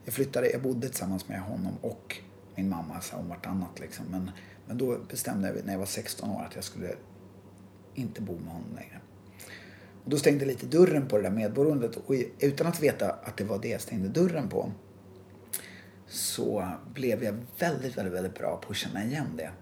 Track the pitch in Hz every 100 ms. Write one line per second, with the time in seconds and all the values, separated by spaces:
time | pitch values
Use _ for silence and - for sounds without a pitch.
0 | - 131 135 131 123 123 131 120 123 -
1 | 92 95 - 101 95 92 92 - 117 -
2 | - - - - - - 95 85 82 87
3 | - - 87 85 - 95 90 - - -
4 | - 92 92 - - - - 120 127 120
5 | 107 120 - 113 95 101 101 98 95 -
6 | - - 107 98 - - - 95 90 -
7 | - - - - - - - - - -
8 | 120 - 98 85 82 82 95 113 - -
9 | - - - - - - - - - -
10 | - 143 147 143 135 123 127 156 175 151
11 | 131 107 95 107 107 120 151 143 117 -
12 | - 135 120 - 143 139 135 - 147 -
13 | 98 - - - 101 101 117 101 - 113
14 | 95 135 180 165 104 87 - - - -
15 | - - - - - - - - - -
16 | - - - - 117 104 90 82 - -
17 | 131 123 117 107 - - 170 135 131 123
18 | 95 90 92 - - 87 - 107 - -
19 | 110 151 139 80 80 90